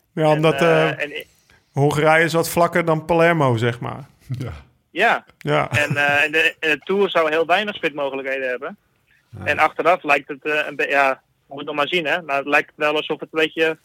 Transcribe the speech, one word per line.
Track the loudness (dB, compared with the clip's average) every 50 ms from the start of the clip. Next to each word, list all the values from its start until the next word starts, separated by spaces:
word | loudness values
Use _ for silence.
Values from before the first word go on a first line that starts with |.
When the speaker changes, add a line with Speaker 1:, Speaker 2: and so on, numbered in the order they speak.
| _ _ -4
Speaker 1:
Ja, | 0
Speaker 2:
En, | 2 2
Speaker 1:
omdat, | 4 4 4 2 2 4
Speaker 2:
eh, | 4 4 4 4 2 0
Speaker 1:
eh, | -2 -4
Speaker 2:
en | -6 -8
i- | -8 -10 -14 -16 _ _ _ _ _ _ _ _
Speaker 1:
Hongarije | -2 0 2 2 2 2 4 4 6 6 4
is | 4
wat | 2 0 0 0
vlakker | 2 2 2 2 2 0 2
dan | 2 0 0 0
Palermo, | 0 2 4 4 4 4 4 2 2 2
zeg | 2 0 0 -2 -4
maar. | -6 -10 -10 -12 -14 -20 _ _ _ -10 -10 -10
Speaker 3:
Ja. | -10 -10 -12 -14 -18 _ _ _ _ _
Speaker 2:
Ja. | -2 0 2 2 2 0 -4 _ _ _
Speaker 1:
Ja. | -4 0 0 0 0 0
Speaker 2:
En, | 0 0 0 0 0
eh, | 0 0 2 2 2 2
en | 2
de, | 2 0 0 0 -2 _
en | -2 -2
de | -2 -2
Tour | -2 -2 0 0 0 2
zou | 2 2 2 2
heel | 2 0 2
weinig | 2 0 0 0 -2 -6
sprintmogelijkheden | -4 -6 -6 -4 -4 -4 -4 -4 -6 -6 -6 -6 -4 -4 -6
hebben. | -6 -6 -8 -12 -14 -16 _ _ _ _ _ _ _ _ _ _ -16 -8
Speaker 3:
Ja. | -6
Speaker 2:
En | -4 0 0
achteraf | 0 0 0 0 0 0 0 0
lijkt | 0 0 -2 -2 -2 -6
het, | -14 -10 -6
eh, | -4 -4 -4 -4
een | -6 -6
be-, | -6 -4 -2
ja, | 0 2 2 0 -2 -4 _ _ _ _ _ -18
moet | -14 -12 -10
nog | -6 -4
maar | -4 -2 -2
zien, | -2 -2 -2
hè. | -2 -4 -4
Maar | -4 -4 -4
het | -4 -2
lijkt | -2 -2 -2 -2 -4 _
wel | -4 -2 -2 -2
alsof | -2 -4 -6 -8 -8
het | -10 -6
een | -4 -2
beetje | -2 -2 0 -2 -2 -2 -2 -4